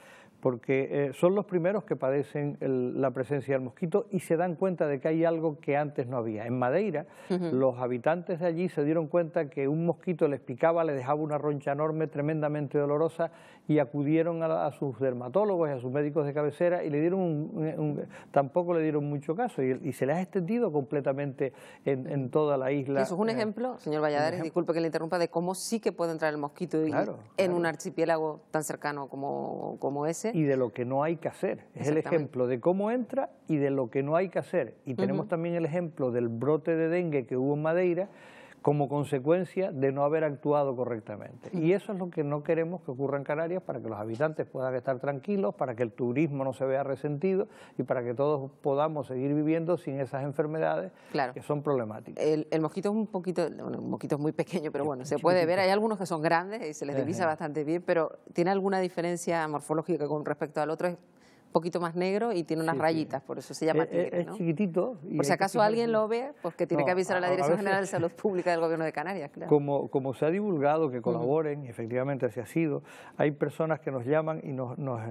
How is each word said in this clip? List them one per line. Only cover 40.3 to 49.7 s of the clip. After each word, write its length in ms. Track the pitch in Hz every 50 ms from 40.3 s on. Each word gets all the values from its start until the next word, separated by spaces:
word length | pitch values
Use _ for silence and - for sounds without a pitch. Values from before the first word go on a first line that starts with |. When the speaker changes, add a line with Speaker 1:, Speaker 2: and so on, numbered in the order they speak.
| 143 127 - 147 147 147 143 135 123
Speaker 1:
correctamente. 720 | 123 123 120 120 107 - - 104 104 - - - - - - -
Speaker 2:
Ujú. 120 | 170 156
Speaker 1:
Y 80 | 165 190
eso 200 | 202 - - 208
es 60 | 180
lo 120 | 185 175
que 120 | 165 165 147
no 220 | 143 147 151 147
queremos 360 | - 165 160 165 165 185 170 -
que 100 | - 127
ocurra 260 | 127 139 135 139 139
en 60 | 131
Canarias 360 | - 147 156 165 170 180 185
para 200 | - - 147 120
que 80 | 113 110
los 100 | 110 104
habitantes 480 | 107 113 113 120 151 160 160 160 123
puedan 260 | - - 135 131 131 131
estar 240 | 123 123 135 131 120
tranquilos, 560 | - 139 143 131 - 202 202 196 190 202 175
para 180 | - 143 131 113
que 80 | 117 123
el 80 | 110
turismo 540 | - - 127 120 120 143 165 147 143 135 135
no 80 | 135 127
se 120 | - 135
vea 200 | 135 131 135 139
resentido 640 | 135 135 - - 147 147 139 185 190 190 185 214 - - - - - -
y 60 | - 135
para 220 | - 131 127 120
que 100 | 120 120
todos 380 | 123 139 147 151 139 135 139 - - -
podamos 460 | 147 139 143 151 160 156 147 120 -
seguir 260 | 131 127 135 139 147
viviendo 440 | 151 151 156 160 165 165 165